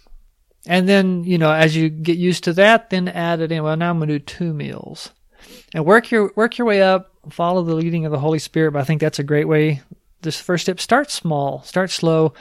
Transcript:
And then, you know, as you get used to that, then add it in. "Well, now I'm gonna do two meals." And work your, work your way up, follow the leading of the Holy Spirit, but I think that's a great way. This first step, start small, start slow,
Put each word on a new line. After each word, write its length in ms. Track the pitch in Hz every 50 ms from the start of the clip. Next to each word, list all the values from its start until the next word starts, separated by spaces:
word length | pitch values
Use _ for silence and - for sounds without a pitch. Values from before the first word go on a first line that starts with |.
| _ - - - - _ _ _ _ _ _ _ -
And 220 | - 175 185 185 190
then, 360 | 202 196 190 185 185 175 170
you 140 | 180 180 165
know, 120 | 160 156
as 240 | 156 156 160 160 156
you 140 | 160 160 160
get 300 | 156 156 160 175 170 175
used 260 | 175 180 175 - -
to 80 | 180 165
that, 360 | 180 196 214 226 220 226 -
then 180 | 190 185 180 180
add 320 | 175 175 170 170 170 165
it 100 | 165 156
in. 120 | 165 160
"Well, 140 | 151 151 156
now 140 | 160 170 175
I'm 80 | 170 165
gonna 140 | 156 151
do 60 | 151 143
two 340 | - - - - 180 170
meals." 580 | 156 147 143 143 - - - - - - - - _ _ _ _ _ _ - - - - - _
And 140 | - 165 147
work 240 | 165 202 240 233 -
your, 220 | 247 220 208 190 -
work 220 | 208 220 233 - -
your 80 | 240
way 160 | 233 208 196
up, 320 | 190 190 185 185 185 _ _ _ - 151
follow 320 | - - 170 175 180 185
the 120 | 170 165 165
leading 300 | 160 165 165 165 170 156
of 80 | 151
the 60 | 151 139
Holy 200 | 139 156 160 156
Spirit, 340 | - - - 165 160 156
but 80 | 147 143
I 40 | 131
think 160 | - 160 147
that's 180 | 156 156 - -
a 60 | 143
great 240 | 143 151 147 156 160
way. 320 | 156 151 151 156 151 135 - - - - _ _ _ _
This 180 | - 160 147 -
first 260 | - - 180 170 -
step, 140 | - 185 175
start 300 | - - 226 269 294 277
small, 520 | - - - 170 151 143 139 139 139 135
start 280 | - - - 180 190 175
slow, 440 | - - 170 165 160 160 160 156 - -